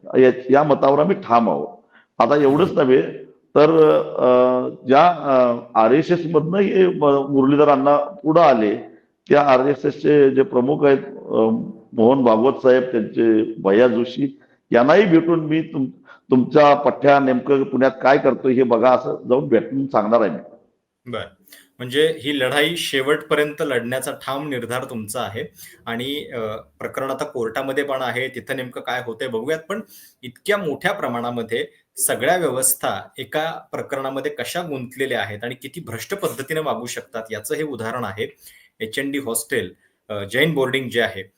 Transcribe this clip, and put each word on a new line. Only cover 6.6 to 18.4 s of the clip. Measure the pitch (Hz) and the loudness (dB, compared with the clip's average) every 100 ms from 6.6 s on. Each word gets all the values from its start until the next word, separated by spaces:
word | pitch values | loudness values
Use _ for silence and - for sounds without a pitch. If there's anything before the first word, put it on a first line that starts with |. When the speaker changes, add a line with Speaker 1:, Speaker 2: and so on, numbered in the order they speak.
| 196 190 185 | 0 2 0
Speaker 1:
म-, | 127 143 139 139 | 2 2 0 0
मुरलीधर | 139 135 143 147 | 2 4 4 4
अण्णा | 139 139 143 | 4 4 2
पुढं | - - 147 160 | 0 -6 0 4
आले, | 160 120 104 117 - - _ _ _ | 4 4 0 -2 -8 -20 _ _ _
त्या | 143 | 2
आरएसएसचे | 143 127 135 135 147 - 156 147 135 | 4 4 2 -2 -4 -2 2 4 4
जे | 127 | 4
प्रमुख | 131 127 127 151 143 | 0 0 0 2 2
आहेत, | 135 - | 2 0
अ, | - - 113 113 117 - - _ | -16 -4 0 0 0 -6 -14 _
मोहन | 120 110 135 | 2 4 4
भागवत | 120 110 127 | 4 4 2
साहेब, | 135 131 127 | 2 2 2
त्यांचे | 127 117 104 - 113 110 113 - | 2 -4 -4 0 2 2 0 -2
भैया | 92 101 127 | 2 4 4
जोशी | 113 117 - 139 - _ _ _ | 2 -4 -4 -6 -6 _ _ _
यांनाही | 117 131 175 | 2 4 4
भेटून | 214 160 165 170 | 6 4 4 -2
मी | 151 160 | 0 -4
तुम-, | 160 143 127 - _ - _ | -4 -6 -6 -8 _ -20 _
तुमचा | 127 120 151 147 | 2 4 4 6
पठ्ठ्या | 143 131 - 143 143 | 6 2 2 4 4
नेमकं | 135 127 127 139 | 4 0 0 0
पुण्यात | 135 127 131 - | 0 2 0 2
काय | 127 147 | 2 4
करतोय | 143 120 | 2 0